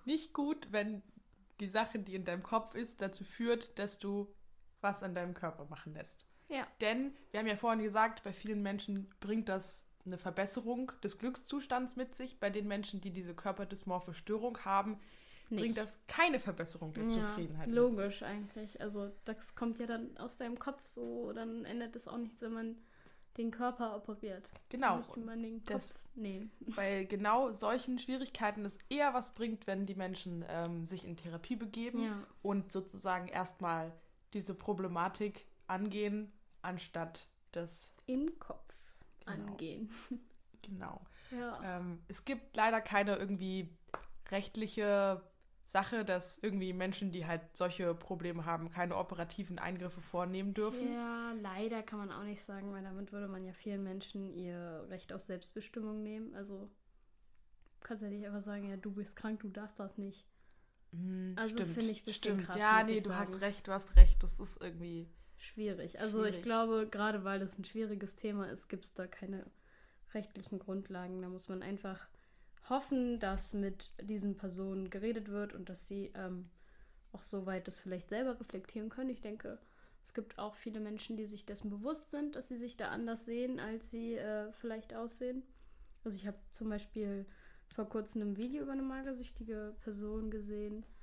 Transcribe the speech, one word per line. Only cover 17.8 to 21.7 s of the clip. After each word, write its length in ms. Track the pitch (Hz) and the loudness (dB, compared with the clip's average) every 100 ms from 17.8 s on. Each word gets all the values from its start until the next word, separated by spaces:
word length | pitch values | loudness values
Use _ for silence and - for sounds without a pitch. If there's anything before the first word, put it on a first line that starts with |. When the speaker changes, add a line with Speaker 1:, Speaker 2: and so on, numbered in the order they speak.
| 247 214 202 202 | 8 6 2 -2
Speaker 1:
sich. 80 | - | -4
Speaker 2:
eigentlich. 540 | 208 202 220 214 - | -4 -6 -8 -10 -6
Also 300 | 208 208 202 - - | -4 -2 -4 -6 -6
das 280 | 220 - - | -6 -8 -2
kommt 220 | 233 226 | 0 0
ja 80 | 233 | -2
dann 320 | 226 233 - | -2 -4 -8
aus 200 | 233 - | -8 -6
deinem 200 | 240 240 | -4 -2
Kopf 300 | - 277 - | -4 -6 -10
so, 440 | - 240 233 233 | -6 -4 -2 -2
dann 320 | 233 226 226 | -4 -4 -4
ändert 300 | - | -4